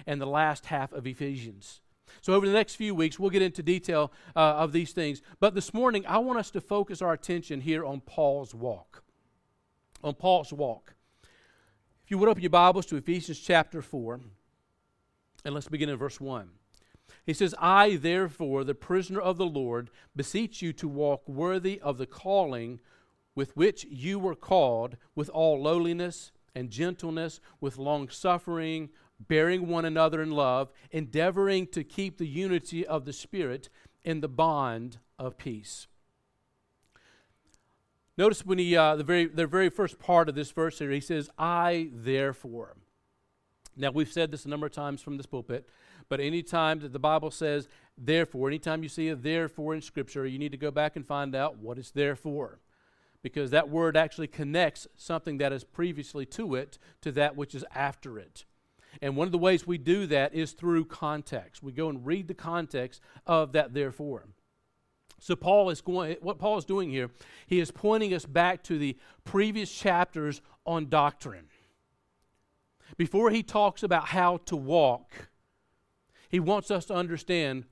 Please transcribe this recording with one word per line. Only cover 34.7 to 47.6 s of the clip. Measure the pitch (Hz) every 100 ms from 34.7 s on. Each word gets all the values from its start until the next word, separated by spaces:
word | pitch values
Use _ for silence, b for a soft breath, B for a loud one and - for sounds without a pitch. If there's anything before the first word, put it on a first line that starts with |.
| 113 123 113 _ -
of | 127 -
peace." | 135 110 104 - - _ _ _ _ _ _ _ _ _ _ b b b b b b b b b _ _ _ -
Notice | 208 208
when | 185 185
he, | 175 170
uh, | 156 156
the |
very, | 143 175 165
the | 156 156
very | 185 185
first | - 190 -
part | - 175 160
of |
this | 139 143
verse | - 160 -
here, | 143
he | 143
says, | 139 160 147 -
"I, | 165 175 170 170 160
therefore." | 117 117 135 139 127 123 117 107 - _ _ _ _ _ _ _ _ - -
Now, | 139
we've | 139 151
said | 170 160
this | 143
a | -
number | 147 151
of |
times | - 143 139
from | - 139
this | 131
pulpit, | 131 117 127 - b b b b
but | 139
any | 143 170
time | - 170 160 160
that | 147
the | 135
Bible | 151 156 156
says, | - 156 147